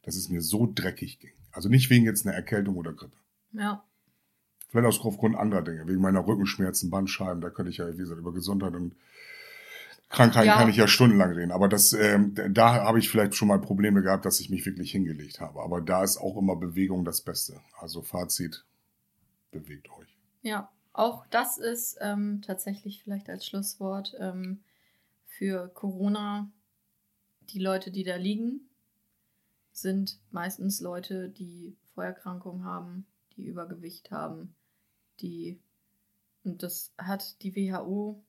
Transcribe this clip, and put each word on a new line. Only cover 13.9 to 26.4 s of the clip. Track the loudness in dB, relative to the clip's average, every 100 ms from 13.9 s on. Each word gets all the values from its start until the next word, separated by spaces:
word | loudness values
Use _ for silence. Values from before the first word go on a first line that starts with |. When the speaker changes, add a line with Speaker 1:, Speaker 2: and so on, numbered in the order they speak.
| 4
Speaker 1:
gehabt, | 4 2
dass | 2 -2
ich | -2
mich | -4 -4
wirklich | -6 -4
hingelegt | -2 -2 -4 -12 -14
habe. | -14 -10
Aber | -6 -4
da | 0 2
ist | 2 0
auch | -4 -2
immer | -2 0
Bewegung | -4 -2 0 0
das | -2 -4
Beste. | -6 -8 -8 -12 _ -18
Also | -14 -12
Fazit, | -8 -6 -4 -4 -6 -10 _ _ _ _ _ _ _ _ _
bewegt | -18 -16 -20 -20 -20
euch. | -20 _ _ _
Speaker 2:
Ja, | -8 -8 -10 _ _
auch | -2 -2 -2 _
das | -2 -2 -6
ist, | -6 -6 -8 -6
ähm, | -6 -4 -4 -6
tatsächlich | -6 -8 -8 -10 -12 -14
vielleicht | -10 -10 -10
als | -14 -8
Schlusswort, | -8 -8 -8 -8 -8 -10 -10
ähm, | -10 -8 -10 -10 _ _ _ _ _ _ _
für | -6 -4 -4 -8
Corona, | -10 -10 -4 -2 -2 -4 -8